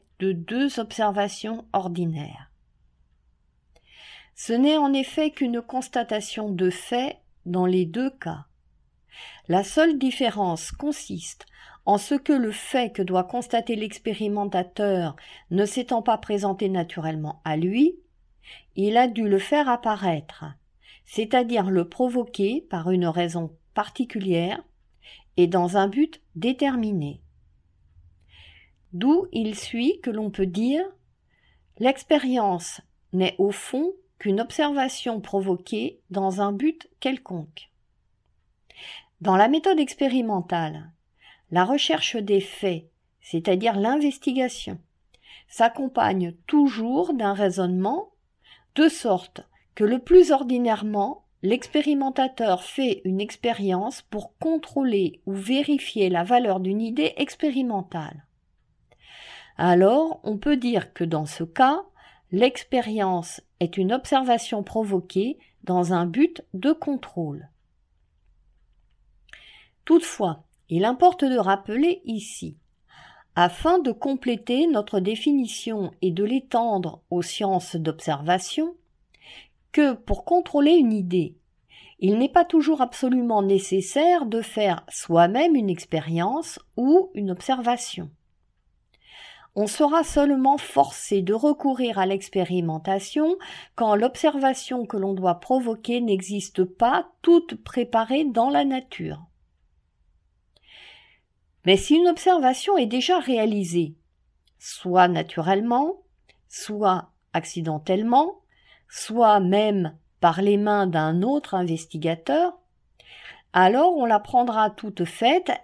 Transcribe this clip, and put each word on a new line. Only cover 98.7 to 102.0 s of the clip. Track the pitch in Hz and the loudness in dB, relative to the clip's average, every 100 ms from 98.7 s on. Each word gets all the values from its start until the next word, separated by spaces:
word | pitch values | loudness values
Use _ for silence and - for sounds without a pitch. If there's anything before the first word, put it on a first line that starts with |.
| 262 254 - 160 151 170 _ _ _ _ _ _ _ _ _ _ _ _ _ _ - - - _ _ _ _ _ _ | -2 -6 -10 -10 -12 -16 _ _ _ _ _ _ _ _ _ _ _ _ _ _ -20 -20 -20 _ _ _ _ _ _
Mais | 175 190 | 2 4
si | - | 4
une | 311 | 4